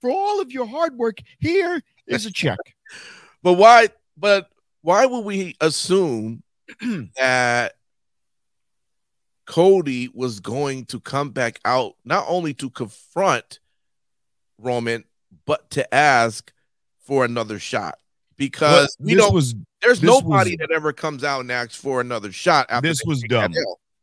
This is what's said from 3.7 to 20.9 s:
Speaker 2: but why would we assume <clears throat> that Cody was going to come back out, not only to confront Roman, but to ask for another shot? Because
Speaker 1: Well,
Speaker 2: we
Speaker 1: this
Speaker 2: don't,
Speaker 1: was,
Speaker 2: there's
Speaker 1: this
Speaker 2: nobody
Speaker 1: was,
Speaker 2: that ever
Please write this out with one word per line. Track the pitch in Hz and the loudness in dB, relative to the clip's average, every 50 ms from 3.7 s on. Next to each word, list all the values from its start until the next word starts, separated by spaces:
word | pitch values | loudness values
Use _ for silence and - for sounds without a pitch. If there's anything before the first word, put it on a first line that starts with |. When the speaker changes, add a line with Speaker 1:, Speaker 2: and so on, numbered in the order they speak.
| 240 233 233 214 _ _ _ _ _ | 10 8 8 4 _ _ _ _ _
Speaker 2:
but | 156 165 208 202 196 185 _ _ _ _ _ _ _ | -4 2 2 2 2 0 _ _ _ _ _ _ _
why | - 160 180 202 254 | -2 2 2 4 4
would | 262 247 247 214 | 2 0 -2 -6
we | 208 202 190 190 170 - - | -4 -4 -4 -6 -6 -6 -2
assume | 151 160 - - - - 180 196 185 156 123 113 107 113 117 113 - _ _ _ _ - - - | -2 -2 -2 -2 -2 0 0 0 2 0 -2 -4 -6 -8 -10 -12 -16 _ _ _ _ -20 -18 -10
<clears throat> | - 247 220 165 113 85 - 131 | -8 -6 -6 -6 -8 -10 -6 -2
that | 131 131 127 127 123 120 120 120 120 - - _ _ _ _ _ _ _ _ _ _ _ _ _ _ _ _ _ _ _ _ _ _ _ _ _ _ _ _ _ _ _ _ _ _ | 0 0 2 2 0 0 0 0 -2 -4 -8 _ _ _ _ _ _ _ _ _ _ _ _ _ _ _ _ _ _ _ _ _ _ _ _ _ _ _ _ _ _ _ _ _ _
Cody | - - 160 175 190 196 190 160 139 127 123 123 127 - | -6 0 4 6 6 6 4 2 -2 -4 -6 -6 -8 -8
was | 107 127 127 110 101 | -6 -6 -6 -6 -8
going | 90 - 113 135 147 139 135 131 123 | -10 -8 -6 -4 -4 -4 -4 -8 -10
to | - - 113 | -12 -14 -14
come | - - - 139 147 143 | -10 -6 -4 -4 -4 -4
back | 110 135 123 117 - - - | -4 -4 -4 -4 -4 -4 -2
out, | 104 123 131 123 101 - _ - | 0 0 0 0 -2 -8 _ -8
not | 117 160 196 - | -4 -4 -4 -2
only | - 170 180 170 156 135 | -2 -4 -2 -2 -4 -6
to | - 139 127 | -8 -10 -10
confront | - - 127 101 - - _ _ - 170 196 190 139 117 - - - - _ _ _ _ _ _ _ _ _ _ _ _ _ _ _ _ _ _ _ | -8 -8 -10 -10 -12 -20 _ _ -4 -2 0 0 0 -2 -6 -10 -20 -20 _ _ _ _ _ _ _ _ _ _ _ _ _ _ _ _ _ _ _
Roman, | _ 107 123 123 120 117 117 117 117 - _ _ _ _ _ _ _ - | _ -6 -4 -4 -2 -2 -4 -4 -6 -8 _ _ _ _ _ _ _ -6
but | - 151 - _ - - | -4 -4 -4 _ -6 -6
to | 143 135 - - | -6 -4 0 2
ask | 135 151 147 135 120 117 117 110 - - - _ _ _ _ _ _ _ _ _ _ | 4 4 6 4 4 2 2 -2 -6 -16 -20 _ _ _ _ _ _ _ _ _ _
for | _ - 139 135 127 | _ -4 -2 0 0
another | 117 120 120 113 107 107 104 | 0 -2 -4 -6 -6 -8 -10
shot? | - - - 113 98 80 71 - _ _ _ _ _ _ _ - | -10 -6 -6 -6 -6 -8 -12 -16 _ _ _ _ _ _ _ -8
Because | 139 139 - - 156 147 147 147 143 135 - - | -8 -6 -4 0 4 6 6 6 6 4 -2 -6
Speaker 1:
Well, | 139 143 | -2 0
Speaker 2:
we | 170 | 4
Speaker 1:
this | 196 214 | 4 4
Speaker 2:
don't, | 202 196 | 4 4
Speaker 1:
was, | 175 143 123 117 107 - _ _ - - | 2 0 -2 -4 -8 -14 _ _ -2 0
Speaker 2:
there's | 233 - 180 | 2 2 4
Speaker 1:
this | - 190 | 4 6
Speaker 2:
nobody | 240 269 - 165 - 196 185 180 170 | 6 6 4 2 0 0 0 0 -2
Speaker 1:
was, | 160 | -6
Speaker 2:
that | 160 156 160 | -6 -4 -4
ever | 160 151 151 | -4 -4 -6